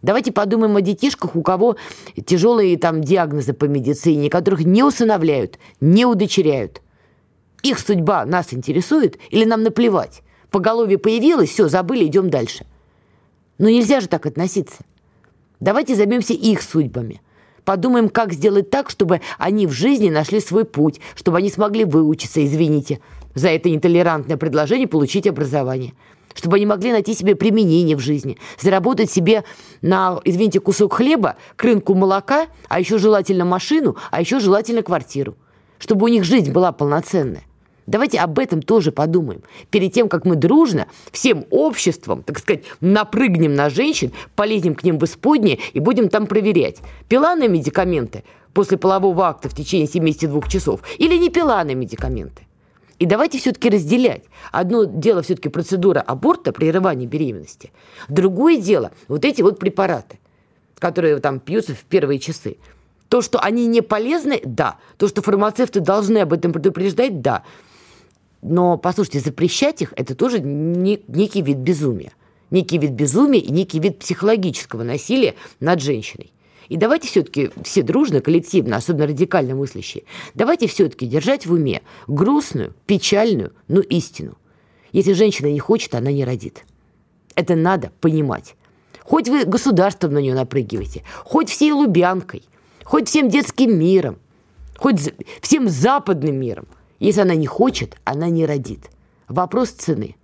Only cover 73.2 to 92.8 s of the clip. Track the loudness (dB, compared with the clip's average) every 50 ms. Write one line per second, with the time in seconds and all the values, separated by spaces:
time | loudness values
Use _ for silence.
73.2 | 2 4 4 2 0 0 -2 -2 -2 -2 -4 -2 -2 -2 -4 -4 -8 -8 -6 -2
74.2 | 0 0 0 0 0 -4 -6 -6 -12 -12 -10 -10 -8 -6 -6 -8 -4 -2 0 0
75.2 | 0 0 -2 -6 -20 -20 -14 _ -2 -2 0 0 0 -4 -4 -4 -6 -12 -16 -18
76.2 | -20 -20 _ _ _ _ _ _ -14 _ -4 -2 2 2 2 0 -2 0 0 0
77.2 | 0 0 -4 -4 -4 -4 -6 -10 -14 -4 -2 -2 0 0 0 0 0 2 0 -2
78.2 | 0 2 0 0 0 0 -2 0 0 0 -2 -4 -2 -4 -2 -2 -2 -2 0 -2
79.2 | -2 0 0 -2 -2 -2 -4 -6 -6 -8 -8 -14 -14 -14 -14 -16 -18 _ -20 -20
80.2 | -20 -18 _ -6 -2 0 0 0 0 -4 0 0 0 0 0 -6 -10 -4 -4 -2
81.2 | 0 0 -2 -2 0 -2 0 0 0 -2 -4 -6 -8 -16 -20 -20 -10 -6 -2 0
82.2 | 0 2 2 0 -2 -4 -6 -6 -8 -8 -10 _ _ -2 -2 0 0 0 0 2
83.2 | 2 2 0 -2 -2 -6 -10 _ _ _ 0 0 0 0 -2 -4 -4 -6 -12 -14
84.2 | -14 -14 -16 _ _ _ _ _ _ _ _ _ _ _ 0 0 2 2 4 4
85.2 | 4 2 2 0 -2 -2 -2 -2 0 0 0 -2 0 -4 -6 -4 -2 -2 -2 -2
86.2 | -2 -4 -4 -6 -8 -14 _ -18 -20 _ _ _ _ _ _ _ _ _ _ _
87.2 | _ _ -6 -6 -2 0 0 2 2 2 0 0 -4 -8 -12 _ -2 0 0 2
88.2 | -2 -2 -4 -6 -10 -16 -20 _ _ _ _ _ _ _ _ -20 -6 -2 0 0
89.2 | 0 2 0 0 0 0 -2 0 0 2 2 4 2 2 0 -2 -4 -2 0 0
90.2 | 0 0 -2 -2 -4 -2 -2 -4 -4 -4 -6 -8 -8 -10 -12 -16 -18 -18 -20 -20
91.2 | -16 -2 -2 -2 -2 -2 -2 0 2 2 2 2 2 2 4 2 2 2 0 -2
92.2 | -6 -10 -16 -18 _ _ _ _ _ _ _ _